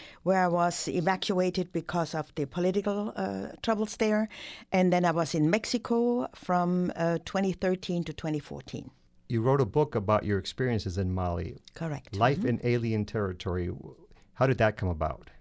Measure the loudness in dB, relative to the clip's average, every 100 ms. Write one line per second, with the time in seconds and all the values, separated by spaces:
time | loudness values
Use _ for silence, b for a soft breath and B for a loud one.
0 | B B 0 4 4 4 2 0 -2 0
1 | 0 0 0 0 2 0 -2 -4 -2 -2
2 | -2 -2 -6 -4 -4 0 0 0 0 -2
3 | -4 -4 -4 -4 -6 -6 -2 0 -2 0
4 | 2 2 0 B B B B 4 4 4
5 | 4 2 0 2 4 2 0 -4 0 0
6 | 2 0 -2 -6 0 2 2 2 0 0
7 | 0 0 -2 -2 -2 0 -2 -2 -2 -4
8 | -4 -6 -4 -4 -6 -12 -12 -12 -14 -20
9 | _ _ -4 0 4 4 2 2 0 0
10 | 2 2 2 0 -2 -4 0 0 -2 -2
11 | -2 0 -2 -2 -6 -10 -18 -10 -8 -8
12 | -8 0 2 2 0 0 0 0 0 0
13 | -2 -2 -2 -4 -4 -2 -4 -6 -12 -20
14 | -20 b b 0 2 4 2 2 -2 0
15 | -2 -4 -14 -20